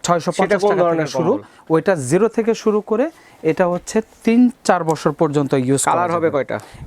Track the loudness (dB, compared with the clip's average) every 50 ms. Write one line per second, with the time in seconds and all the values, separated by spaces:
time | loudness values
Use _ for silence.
0 | -2 0 0 0 0 -4 -2 -2 0 0 0 0 2 0 2 2 2 2 2 0
1 | -2 -4 -2 -2 0 0 0 -2 -4 -14 -20 -18 -6 -2 -2 0 2 0 -2 -2
2 | 0 0 2 2 2 2 0 -2 -2 -2 -2 -2 -2 -2 -2 -2 -2 -2 -2 -2
3 | -2 -4 -6 -14 -20 -20 -18 -6 -4 -4 0 0 0 -2 -2 -4 -6 -4 -4 -4
4 | -4 _ _ _ -2 2 4 4 4 4 2 _ 0 0 0 0 2 -2 -2 0
5 | 0 -2 0 0 0 0 2 0 0 0 0 0 2 2 0 0 2 0 0 0
6 | 0 0 -2 0 -2 0 0 -2 -4 -4 -6 -10 -10 -12 -20 -18 -10